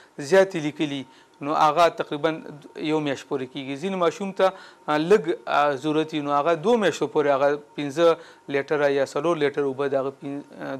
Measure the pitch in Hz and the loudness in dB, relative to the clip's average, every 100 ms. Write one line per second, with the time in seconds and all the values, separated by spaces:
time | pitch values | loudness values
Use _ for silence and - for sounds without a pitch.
0 | - - 143 185 190 175 151 143 151 139 | -20 -14 2 4 4 0 -6 -4 -4 -6
1 | 123 - _ - 143 156 156 151 165 165 | -10 -18 _ -10 -4 2 2 4 2 2
2 | - 151 160 160 - 147 - - 156 156 | -6 -2 -2 -4 -10 -16 -16 -8 -2 0
3 | 147 131 - 143 127 147 131 139 185 190 | -2 -4 -4 -6 -6 -10 -10 -6 -6 -2
4 | 165 156 196 185 190 185 - - - 151 | 0 -2 -6 0 0 0 -12 -12 -2 0
5 | 160 214 165 - - 147 147 135 151 151 | 4 4 4 -4 0 2 2 0 0 0
6 | 156 156 143 143 147 165 175 240 190 - | 0 -2 0 0 2 2 2 2 2 0
7 | 151 156 143 135 143 143 - - 147 135 | 0 2 2 4 2 0 -6 -8 -6 2
8 | 170 165 - - - 139 139 151 143 139 | 4 2 -2 -18 -6 -4 -2 0 2 2
9 | 135 147 160 165 143 143 143 131 143 135 | 0 0 0 0 0 0 -4 -2 -2 -2
10 | 135 135 139 143 147 - 143 135 | -2 -8 -10 -12 -12 -14 -12 -4